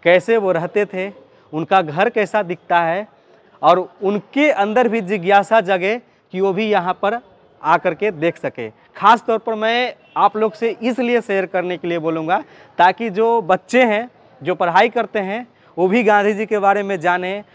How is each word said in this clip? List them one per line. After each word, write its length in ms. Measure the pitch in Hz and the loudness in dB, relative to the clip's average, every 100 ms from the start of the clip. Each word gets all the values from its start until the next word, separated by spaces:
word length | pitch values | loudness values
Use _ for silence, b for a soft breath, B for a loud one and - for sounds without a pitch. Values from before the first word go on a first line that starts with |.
| 170 | 4
कैसे 320 | 180 175 233 | 2 4 0
वो 140 | 196 | 0
रहते 340 | 170 170 208 202 | -2 -2 -4 -4
थे, 240 | 185 190 190 _ b b | -4 -10 -12 _ b b
उनका 280 | 151 160 190 | -8 0 0
घर 280 | 165 147 214 | 0 -2 -2
कैसा 320 | 233 202 214 | 0 -2 -2
दिखता 360 | 180 175 _ 175 | -4 -8 _ 0
है 260 | 170 175 214 _ b b b b | 0 -4 -6 _ b b b b
और 180 | 147 180 180 _ | 4 4 2 _
उनके 460 | 196 208 - 269 302 | -2 -2 -4 0 2
अंदर 360 | - 202 214 247 | 2 0 2 0
भी 140 | 220 | 0
जिज्ञासा 580 | 180 208 170 202 196 226 | -4 -4 2 2 4 0
जगे 340 | 185 190 185 233 _ b b | 2 -2 0 -4 _ b b
कि 80 | 185 | -2
वो 120 | 196 | -2
भी 120 | 185 220 | 0 0
यहाँ 280 | 208 175 180 | -2 -2 -2
पर 240 | 202 233 _ _ _ _ | -2 -4 _ _ _ _
आ 160 | 151 165 | 0 0
करके 340 | 185 160 208 | 0 -2 -4
देख 240 | 170 165 165 | -2 -4 -2
सके। 320 | - - 113 - b - | -10 -8 -12 -14 b 0
ख़ास 280 | 196 233 - | 4 4 2
तौर 120 | 226 | -4
पर 180 | 220 220 | -4 -4
मैं 380 | 214 233 247 - _ - | -2 -2 -2 -6 _ 0
आप 200 | 202 214 | 0 2
लोग 160 | 220 | -4
से 220 | 214 233 196 | -2 -6 -4
इसलिए 400 | 226 247 240 240 | -4 -2 0 -2
शेयर 240 | 214 196 185 | -2 -4 -2
करने 300 | 185 180 180 | -4 -4 -6
के 100 | 175 | -4
लिए 120 | 170 | -4
बोलूँगा 440 | 160 160 160 190 - B B - | -4 -4 -2 -4 -4 B B 2
ताकि 300 | 175 190 233 | 2 2 -4
जो 320 | 185 226 233 | -2 0 0
बच्चे 400 | 170 185 _ 240 | 0 -2 _ 2
हैं, 260 | 247 208 247 _ _ _ | 4 2 -4 _ _ _
जो 140 | 139 180 | -6 -2
पढ़ाई 340 | 180 170 226 | 0 2 2
करते 300 | 240 214 214 | 0 -4 -4
हैं, 280 | 190 208 247 b b - | -6 -8 -10 b b -2
वो 100 | 185 | 0
भी 160 | 214 | 2
गांधी 300 | 214 208 202 | 4 2 2
जी 120 | 202 214 | -2 -4
के 140 | 214 | 0
बारे 240 | 196 196 | 0 0
में 160 | 196 196 | -2 -4
जानें 440 | 160 180 180 202 208 | -2 -2 -4 -8 -12